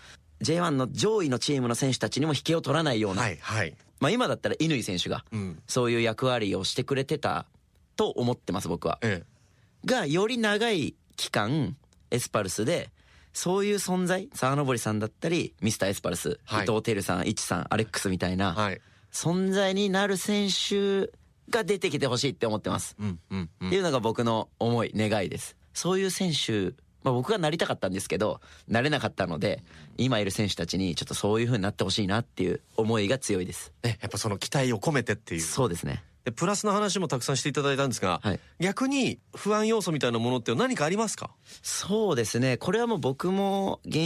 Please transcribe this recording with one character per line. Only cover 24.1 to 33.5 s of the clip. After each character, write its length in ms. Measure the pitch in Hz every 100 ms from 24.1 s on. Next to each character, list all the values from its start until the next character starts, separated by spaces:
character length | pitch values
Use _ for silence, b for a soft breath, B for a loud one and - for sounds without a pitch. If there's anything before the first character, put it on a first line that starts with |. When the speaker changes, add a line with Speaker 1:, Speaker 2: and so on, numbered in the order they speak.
| 110
Speaker 1:
の 260 | 117 113 - -
思 260 | 113 117 104
い、 60 | 98
願 280 | 107 107
い 60 | 87
で 80 | 135
す。 180 | - - _ -
そ 220 | 170 190
う 20 |
い 60 | 190
う 40 |
選 240 | - 190
手、 400 | 147 - 107 92 - _ _
ま 60 | 139
あ、 40 |
僕 180 | 123 127
が 80 | 214
な 100 | 156
り 80 | 170
た 80 | 190
か 80 |
っ 60 | 120
た 100 | 95
ん 40 |
で 60 | 95
す 80 | -
け 120 | 90
ど、 220 | 104 - B B -
な 120 | 101
れ 80 | 143
な 80 | 143
か 80 | 110
っ 40 |
た 140 | - 92
の 140 | 78
で、 240 | 98 87 B B B -
今 220 | 127 113
い 60 | 101
る 40 |
選 200 | 95 101
手 60 | -
た 120 | 87
ち 100 | 90
に 160 | 92
ち 80 | -
ょ 40 | -
っ 20 |
と 80 | -
そ 200 | 101 110
う 40 |
い 60 | 117
う 0 |
風 100 | 123
に 60 |
な 80 | 95
っ 20 |
て 100 | -
ほ 60 | 95
し 140 | 107
い 40 | 98
な 120 | 104
っ 40 |
て 200 | - -
い 80 | 90
う 100 | 87 - -
思 220 | 110 113
い 80 | 101
が 100 | 135
強 240 | - 95
い 60 |
で 60 | 92